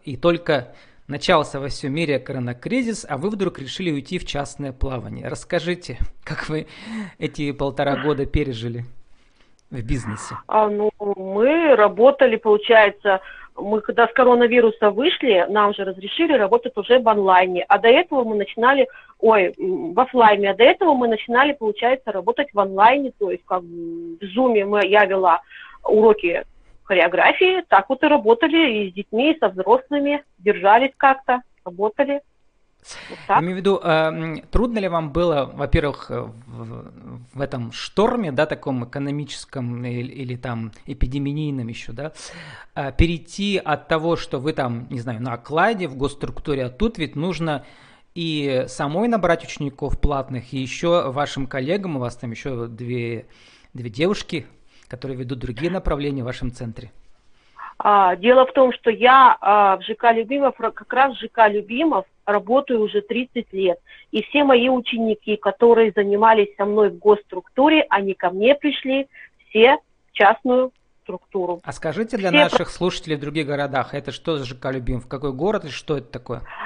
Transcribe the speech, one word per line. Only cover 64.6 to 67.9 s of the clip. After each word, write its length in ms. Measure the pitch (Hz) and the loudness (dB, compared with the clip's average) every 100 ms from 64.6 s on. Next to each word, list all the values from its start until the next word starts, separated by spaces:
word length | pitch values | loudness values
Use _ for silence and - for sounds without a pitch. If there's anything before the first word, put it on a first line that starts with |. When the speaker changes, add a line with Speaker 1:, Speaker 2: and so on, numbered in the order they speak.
| 254 | 4
Speaker 2:
ученики, 680 | 254 240 233 226 214 - 208 | 0 -2 -4 -2 -2 -4 -4
которые 540 | 202 - 233 226 220 214 | -2 4 6 6 4 2
занимались 600 | 202 202 226 220 202 - | 0 4 4 4 2 0
со 100 | 202 | -2
мной 240 | 214 202 | 2 2
в 100 | 175 | 2
госструктуре, 840 | 208 208 - 180 - - 294 311 | 2 2 0 -14 -8 2 4 4
они 240 | - | 2